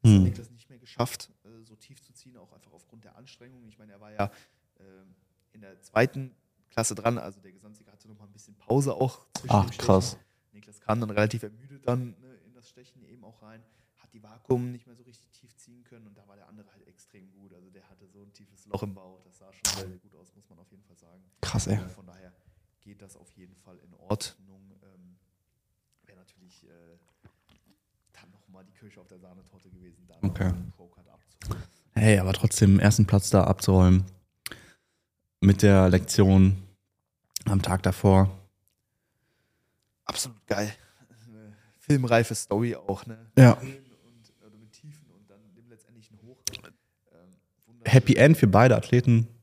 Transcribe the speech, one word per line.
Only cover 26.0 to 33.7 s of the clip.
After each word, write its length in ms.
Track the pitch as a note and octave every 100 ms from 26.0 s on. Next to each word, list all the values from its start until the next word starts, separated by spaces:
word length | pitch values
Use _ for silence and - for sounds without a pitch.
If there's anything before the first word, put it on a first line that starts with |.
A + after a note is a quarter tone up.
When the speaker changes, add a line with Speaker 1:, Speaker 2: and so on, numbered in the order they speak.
Speaker 1:
wär 120 | _ F#2
natürlich, 480 | F#2 _ F2+ _
äh, 340 | _ E2+ E2+ E2+ _ _ _ _ _ _ _ _ _ _ _ _
dann 100 | F2+
noch 180 | G2+ _
mal 160 | F#2
die 80 | F#2
Kirsche 280 | G#2 G#2+ G2
auf 80 | F2+
der 100 | F#2
Sahnetorte 520 | F#2 F2+ F#2 F#2 F2+
gewesen, 340 | F2+ F2+ E2 _
da 60 | E2
noch 100 | G2
Speaker 2:
Okay. 140 | - F#2
Speaker 1:
einen 240 | F2+ F2+ -
Pro-Cut 300 | F2 _ _
abzuholen. 540 | _ _ _ - - - _ _
Speaker 2:
Hey, 240 | - A2 G2+
aber 140 | F#2+
trotzdem, 460 | F#2+ A2+ - G2+ G2
ersten 280 | G#2 G#2 G#2
Platz 240 | G2+ -
da 140 | G2+
abzuräumen 600 | - F#2+ -